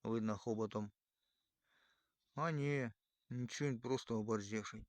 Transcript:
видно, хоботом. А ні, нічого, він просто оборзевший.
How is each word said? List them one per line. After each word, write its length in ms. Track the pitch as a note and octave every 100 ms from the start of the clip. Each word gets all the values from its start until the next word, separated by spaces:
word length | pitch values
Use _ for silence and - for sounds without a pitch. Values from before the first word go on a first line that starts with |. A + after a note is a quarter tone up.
видно, 360 | - A2+ A2 G#2
хоботом. 520 | - A2 A2 A2 G#2 _ _ _ _ _ _ _ _ _ _ _ _ _ _
А 160 | - E3
ні, 400 | D3+ C#3+ C#3+ A#2+ - _ _ _
нічого, 400 | B2 B2 - C#3+
він 100 | A#2+
просто 380 | B2 C3 - A2+
оборзевший. 680 | G#2+ A2 G2+ G#2+ G#2 G#2+